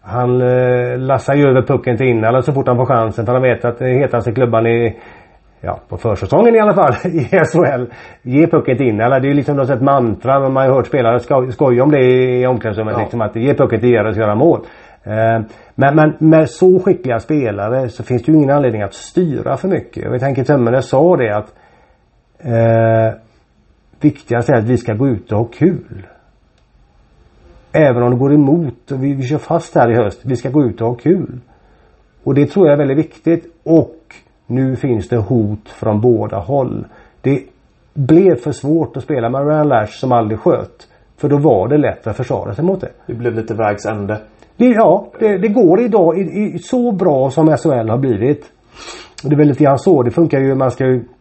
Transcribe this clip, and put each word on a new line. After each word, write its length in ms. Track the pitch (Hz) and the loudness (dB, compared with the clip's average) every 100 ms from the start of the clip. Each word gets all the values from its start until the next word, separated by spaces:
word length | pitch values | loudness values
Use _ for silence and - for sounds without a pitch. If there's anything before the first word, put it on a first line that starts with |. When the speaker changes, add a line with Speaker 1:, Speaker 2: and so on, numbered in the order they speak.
Speaker 1:
Han, 400 | - 123 123 123 | -6 -4 0 0
eh, 560 | 123 127 123 123 123 127 | 2 2 2 0 -2 -6
lassar 380 | 131 135 - 143 | -2 -2 0 2
ju 120 | 143 | 4
över 120 | 131 | 2
pucken 360 | - 131 - 117 | 2 -2 0 0
till 100 | 131 | 0
Innala 340 | 117 110 131 | 2 2 0
så 120 | 123 | 0
fort 140 | 135 131 | -2 0
han 100 | 120 | 0
får 80 | 127 | 0
chansen, 400 | 123 110 107 110 | 0 0 -4 -2
för 80 | |
han 80 | 127 | 0
vet 240 | 127 117 123 | 0 0 -4
att 140 | 117 | -4
det 140 | 127 | -2
hetaste 380 | 127 135 120 117 | 0 0 -2 -4
klubban 360 | 113 123 113 113 | -2 0 2 2
i, 320 | 117 117 - - - _ _ _ _ | 0 -2 -4 -20 -20 _ _ _ _
ja, 180 | 92 - _ | -10 -10 _
på 80 | 90 | -6
försäsongen 580 | 117 95 92 151 233 226 | -4 -4 0 2 4 4
i 40 | |
alla 140 | 214 | 2
fall, 200 | 185 151 113 | 2 2 0
<laughs> 80 | 180 | -4
i 160 | 170 113 | -4 0
S 220 | 190 151 160 | 0 2 2
H 100 | 147 | 0
L, 280 | 131 120 - - - | -2 -8 -12 -20 -16
ge 260 | 120 135 165 | -2 2 2
pucken 300 | 165 - 123 | 2 0 0
till 100 | 131 | 0
Innala. 320 | 104 117 135 | 0 0 0
Det 80 | 139 | 0
är 20 | |
ju 60 | 143 | 0
liksom 220 | 143 143 | 0 -2
något 100 | 127 | -2
sätt 140 | 131 | 0
mantra, 580 | 135 139 117 95 131 135 | 2 2 0 -2 -2 0
men 140 | 135 | 0
man 100 | 131 | 0
har 60 | 135 | 2
ju 60 | 131 | 2
hört 120 | 110 | 0
spelare 320 | 147 113 120 | 0 0 0
sko-, 320 | - 139 127 | 0 -2 -2
skoja 320 | 113 139 120 | 0 2 4
om 80 | 139 | 2
det 80 | 147 | 4
i, 420 | 127 127 127 123 | 4 4 2 0
i 60 | 127 | 0
omklädningsrummet, 460 | 123 110 104 107 113 | -2 -4 -6 -4 -4
Speaker 2:
Ja. 40 | |
Speaker 1:
liksom, 200 | 107 120 | -6 -4
att 140 | 107 113 | -4 -2
ge 180 | 127 | -2
pucken 260 | 143 131 113 | 0 0 2
till 100 | 123 | 2
Innala 200 | 117 104 | 2 0
och 60 | 101 | 0
göra 200 | 107 107 | -2 2
mål. 240 | 160 120 - - - _ | 2 0 -4 -20 -20 _
Eh, 380 | - 110 113 113 107 - - - | -8 -2 0 0 -4 -16 -16 0
men, 200 | 135 151 | 2 4
men 180 | 156 - | 2 2
med 300 | 156 160 156 | 4 4 2
så 300 | - 185 185 | 2 2 4
skickliga 400 | 190 - 135 117 | 2 -2 -2 -4
spelare 680 | - 156 120 101 104 131 127 | -2 -2 -2 -4 -4 -2 -4
så 140 | - | -10
finns 200 | 117 127 | -6 -4
det 80 | 120 | 2
ju 60 | 156 | 2
ingen 120 | 139 | 4
anledning 320 | 143 131 110 | 2 0 -2
att 120 | 101 | -6
styra 640 | - - - 180 120 - 135 | -10 -6 -2 -2 -2 -4 -4
för 100 | 190 | -4
mycket. 360 | 165 - - | -4 -6 -12
Jag 80 | - | -6
vet, 100 | 123 | -4
Henke 220 | 139 131 | -2 -2
Tömmernes 460 | 127 143 117 127 - | 0 0 2 0 0
sa 260 | 131 165 165 | 2 4 2
det 200 | 117 104 | 0 -2
att, 160 | 107 _ _ _ _ _ _ _ _ _ | -6 _ _ _ _ _ _ _ _ _
eh, 800 | 123 117 113 113 113 113 110 - _ _ _ _ _ _ _ _ | -4 0 2 4 2 2 0 -4 _ _ _ _ _ _ _ _
viktigast 500 | 147 - - 117 120 | -2 -2 -6 -4 0
är 40 | |
att 100 | 127 | 0
vi 140 | 110 123 | 0 -2
ska 160 | - | -2
gå 140 | 107 139 | -2 -2
ut 240 | 107 - | -2 -4
och 60 | 107 | -4
ha 80 | 117 | -4
kul. 640 | - 165 165 - 98 95 _ _ _ _ _ _ _ _ _ _ _ _ _ _ - _ | 0 0 0 -10 -20 -20 _ _ _ _ _ _ _ _ _ _ _ _ _ _ -20 _
Även 300 | - 147 120 | 2 2 2
om 80 | 123 | 0
det 60 | 123 | 0
går 160 | 139 | 2
emot 580 | 147 139 170 151 - _ | 4 4 2 -2 -10 _
och 120 | 135 | -6
vi, 100 | 139 | -4
vi 100 | 135 | -4
kör 140 | 127 147 | -4 -6
fast 380 | - 165 - 165 | -2 -4 -2 0
här 160 | 120 | 2
i 40 | 117 | 2
höst, 260 | 104 - | 0 -4
vi 120 | 123 123 | -8 -6
ska 140 | 139 | -2
gå 140 | 143 | 0
ut 180 | 127 - | 0 -2
och 60 | 113 | -4
ha 80 | 123 | -2
kul. 440 | 147 185 143 123 _ _ _ _ _ _ _ _ | 0 0 -2 -12 _ _ _ _ _ _ _ _
Och 120 | - 139 | -2 0
det 100 | 143 | 0
tror 220 | 202 165 | 2 2
jag 60 | |
är 40 | 147 | 4
väldigt 200 | 139 143 | 0 -2
viktigt. 480 | 156 - - 170 - _ | -4 -6 -4 -2 -4 _
Och 340 | - 165 - - _ - _ _ _ | 2 2 2 -10 _ -20 _ _ _
nu 280 | 123 131 127 | -4 -2 -2
finns 340 | 139 113 92 | -2 -2 -2
det 80 | 120 | -4
hot 520 | 101 127 104 104 - | 0 0 0 -6 -12
från 320 | - 113 107 | -6 -2 0
båda 360 | 123 113 107 101 | 2 2 -2 -8
håll. 480 | - 139 131 107 - - - _ | -4 -4 -4 -6 -12 -20 -20 _
Det 180 | - 139 - _ _ _ _ | -4 -4 -6 _ _ _ _
blev 420 | - 131 160 190 165 | -6 2 4 4 0
för 160 | 156 | -4
svårt 460 | - 139 165 156 139 | -8 -2 -2 -2 -8
att 60 | |
spela 260 | - 143 117 | -6 -4 -2
med 180 | 131 143 | -2 -2
Ryan 200 | 151 151 | 0 2
Lash 240 | 123 107 | 0 -2
som 200 | - 131 | -6 -2
aldrig 280 | 117 107 110 | 0 0 -2
sköt. 480 | 180 131 - _ - _ _ _ | 0 -2 -4 _ -20 _ _ _
För 120 | 147 | -2
då 80 | 143 | 2
var 300 | 147 107 104 | 2 2 2
det 100 | 147 | 0
lätt 300 | 127 - - | 0 -4 -10
att 100 | 104 | -8
försvara 360 | 123 117 90 | -6 -6 -6
sig 120 | 107 170 | -4 -4
mot 160 | 190 | -4
det. 80 | - - - | -8 -14 -14
Speaker 2:
Det 80 | |
blev 200 | 117 120 | -6 -6
lite 200 | 110 110 | -6 -8
vägs 320 | 107 107 101 107 | -4 -2 -2 -6
ände. 320 | 107 101 107 - _ _ _ | -8 -6 -8 -10 _ _ _
Speaker 1:
Det, 80 | 247 | 2
ja, 420 | 220 214 185 - - | 4 4 2 -2 -4
det, 180 | 220 196 | -2 0
det 100 | 214 | 0
går 340 | 214 185 190 | 4 4 4
idag 360 | 240 208 165 165 | 2 2 2 0
i, 40 | |
i, 380 | 180 175 208 160 | -4 -4 -6 -6
så 320 | - 254 240 | -6 -2 -2
bra 380 | 196 185 139 135 | -2 0 0 0
som 200 | 131 160 | 0 0
S 120 | 147 165 | 2 -2
H 60 | |
L 180 | 127 110 | -2 -2
har 80 | 117 | -2
blivit. 480 | 135 104 120 147 - _ _ - - - - - | -2 0 0 -2 -6 _ _ -20 -20 -20 -20 -12
Och 60 | 135 | -2
det 60 | 147 | 2
är 20 | |
väl 100 | 147 | 2
lite 160 | 127 | 2
grann 160 | 151 135 | 2 2
så. 240 | - 151 | 2 2
Det 80 | 117 | 2
funkar 280 | 139 160 139 | 0 0 0
ju, 160 | 135 135 | 0 0
man 160 | 131 | -2
ska 140 | - 131 | -2 -2
ju 180 | 127 117 _ | -2 -4 _